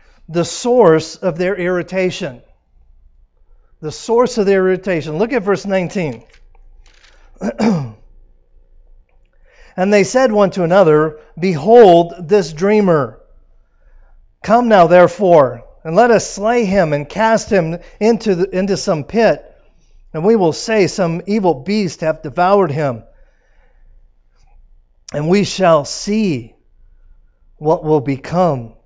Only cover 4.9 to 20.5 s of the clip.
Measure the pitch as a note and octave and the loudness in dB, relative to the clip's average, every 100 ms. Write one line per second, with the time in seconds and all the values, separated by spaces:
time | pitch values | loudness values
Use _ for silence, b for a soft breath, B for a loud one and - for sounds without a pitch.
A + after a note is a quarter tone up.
4.9 | E3+ D3 D#3 A3 B3+ F#3+ F#3+ G3+ F#3+ E3+ | -6 -4 -4 -4 -2 -2 -4 -2 -4 -4
5.9 | G3 D#3 A#2 - _ - - - - _ | -6 -6 -8 -16 _ -20 -20 -20 -20 _
6.9 | b b b b - G3 - A3 E3+ A#2+ | b b b b -12 -10 -4 -2 -2 -6
7.9 | G#2 - - _ _ _ _ _ - - | -14 -20 -20 _ _ _ _ _ -20 -20
8.9 | - _ _ _ b b b b - G3 | -20 _ _ _ b b b b -4 0
9.9 | G#3 F#3+ B3+ C4 G#3 F#3+ F#3+ E3 F#3+ E3 | 2 2 0 2 2 0 0 0 4 4
10.9 | D3+ D#3 B B - F#3 D#3 F3 A#3+ G3+ | 4 0 B B -8 -4 -2 4 8 8
11.9 | E3+ E3+ - D#3+ G#3 D#3+ D3+ G3 G#3+ G3 | 6 2 -6 -2 0 0 -4 0 2 2
12.9 | D#3 A#2 - _ - _ _ _ _ _ | 0 -2 -8 _ -20 _ _ _ _ _
13.9 | - _ _ _ _ - A#3 A#3+ G3+ E3 | -20 _ _ _ _ 0 2 4 4 6
14.9 | F3+ F3 - F#3+ E3 B2+ A#2 - - D#3+ | 6 4 2 4 4 4 -2 -18 -18 -4
15.9 | F3 A#3+ G#3 - - G#3+ A#3+ G3+ G3 D#3+ | 2 4 2 0 -6 -4 -2 0 0 0
16.9 | D3 D3 F#3 A3 A3 - G3 D#3+ E3 B | -2 -6 -4 0 0 0 -2 -2 -6 B
17.9 | B G#3+ A#3 G#3+ E3+ G3 F#3 G3 F#3 - | B 0 0 -2 -2 -2 -4 -2 -4 -2
18.9 | D#3+ C3+ A3 G#3+ D3 - _ _ _ _ | -4 -4 0 0 0 -6 _ _ _ _
19.9 | _ - D#3 F#3 A3+ E3+ | _ -14 -4 0 2 0